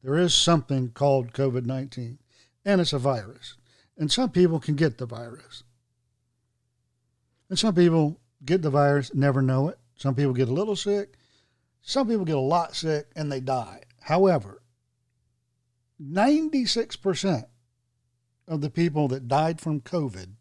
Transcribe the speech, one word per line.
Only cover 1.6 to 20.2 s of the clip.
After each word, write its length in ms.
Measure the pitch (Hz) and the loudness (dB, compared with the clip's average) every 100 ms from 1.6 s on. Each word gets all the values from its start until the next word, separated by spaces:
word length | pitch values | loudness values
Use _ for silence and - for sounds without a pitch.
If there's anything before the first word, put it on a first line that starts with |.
| 120 | -4
nineteen, 540 | 131 135 - 117 131 _ _ _ _ 196 | -6 -8 -10 -12 -14 _ _ _ _ 0
and 160 | 196 | 2
it's 120 | 170 | 2
a 60 | 143 | 0
virus. 560 | 135 123 101 - - - _ _ _ - | -2 -2 -6 -18 -20 -20 _ _ _ -8
And 140 | 151 | -2
some 200 | 233 254 | 0 0
people 280 | 180 180 160 | 4 4 2
can 160 | - 147 | -2 0
get 220 | 160 - | 0 -2
the 80 | 120 | -12
virus. 580 | 113 117 117 - - _ _ _ _ _ _ _ _ _ _ _ _ _ _ _ _ _ _ _ | -12 -16 -18 -20 -20 _ _ _ _ _ _ _ _ _ _ _ _ _ _ _ _ _ _ _
And 80 | 185 | -2
some 180 | 220 175 | 0 4
people 440 | 175 165 151 165 _ _ | 4 6 2 -2 _ _
get 200 | 135 185 | -2 0
the 60 | 156 | 2
virus, 420 | 139 143 143 127 | 2 4 2 0
never 280 | - 143 135 | 0 2 2
know 280 | 131 131 147 | 2 2 -2
it. 80 | - _ _ | -4 _ _
Some 200 | 135 131 | -4 0
people 180 | 143 | 0
get 160 | 123 127 | 0 0
a 40 | |
little 220 | 139 214 202 | 0 -2 -4
sick. 380 | 202 202 202 _ _ _ _ _ _ _ | -2 -2 -4 _ _ _ _ _ _ _
Some 240 | - 277 233 | -4 -2 0
people 180 | 226 170 | 0 0
get 100 | 151 | 0
a 40 | |
lot 360 | 131 175 170 - | 2 0 -2 -6
sick, 320 | 160 151 147 - | -4 -4 -6 -8
and 160 | 151 | -6
they 80 | 135 | -6
die. 440 | 131 127 92 - - _ | -4 -4 -4 -14 -20 _
However, 600 | - 165 196 156 101 - _ _ _ _ _ _ _ _ _ _ _ _ _ _ | -2 2 4 2 -2 -18 _ _ _ _ _ _ _ _ _ _ _ _ _ _
ninety-six 960 | 143 170 233 302 311 294 240 233 226 - | -8 0 4 4 2 0 0 -2 -4 -4
percent 500 | 196 180 196 165 - _ _ _ _ _ _ _ _ _ - | -2 0 0 -2 -4 _ _ _ _ _ _ _ _ _ -8
of 140 | 160 | -6
the 80 | 147 | -4
people 360 | 165 170 151 143 | 0 0 0 -2
that 180 | 131 120 | -2 0
died 320 | 135 160 165 | 0 0 -2
from 200 | 160 151 | -4 -6
covid 520 | - 180 143 95 | -4 -4 -4 -6